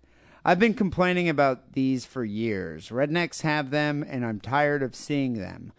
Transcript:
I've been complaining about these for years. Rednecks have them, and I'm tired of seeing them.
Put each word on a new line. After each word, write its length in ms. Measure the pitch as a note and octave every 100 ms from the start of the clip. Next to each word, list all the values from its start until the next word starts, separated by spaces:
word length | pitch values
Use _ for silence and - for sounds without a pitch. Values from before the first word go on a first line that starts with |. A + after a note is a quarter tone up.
| _ _ - -
I've 140 | - F3+
been 160 | A3+
complaining 540 | - G3 D#3+ F3+ F3+ F3
about 440 | D3 C#3 B2+ -
these 300 | - C3 C3
for 200 | - C3
years. 640 | A2+ G#2 A2+ G2+ E2 D#2 -
Rednecks 540 | A#2 D3 E3 E3+ -
have 280 | D#3 D3+ C3+
them, 340 | D3 D3 D3 -
and 180 | C3+ A#2+
I'm 140 | G#2+
tired 420 | A2+ C#3 D3 D3
of 120 | C3 -
seeing 380 | - D3 C3+
them. 380 | A2+ F2+ F2 -